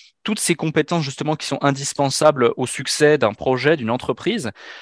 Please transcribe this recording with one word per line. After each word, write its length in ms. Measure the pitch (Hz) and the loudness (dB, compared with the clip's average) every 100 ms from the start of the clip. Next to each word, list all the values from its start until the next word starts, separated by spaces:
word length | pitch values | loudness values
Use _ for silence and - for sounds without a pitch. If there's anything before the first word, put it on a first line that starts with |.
| - _ | -20 _
toutes 160 | - 214 | -8 -4
ces 160 | - 170 | -2 -2
compétences, 480 | 160 156 147 170 | 0 -2 0 -2
justement, 320 | 139 - 143 151 | -4 -6 -4 -4
qui 100 | - | -4
sont 140 | 139 | 0
indispensables 920 | 143 139 139 - 139 - 151 143 120 - | 0 0 -4 -2 -2 4 4 6 2 2
au 80 | 123 | -4
succès 540 | - 135 - 147 151 | -6 -6 2 4 6
d'un 140 | 113 | 2
projet, 440 | 107 - 127 135 160 | 0 0 2 2 0
d'une 140 | 113 | 0
entreprise. 580 | 123 - 127 - 220 120 - - - | -4 -4 -4 -2 -4 -6 -10 -18 -18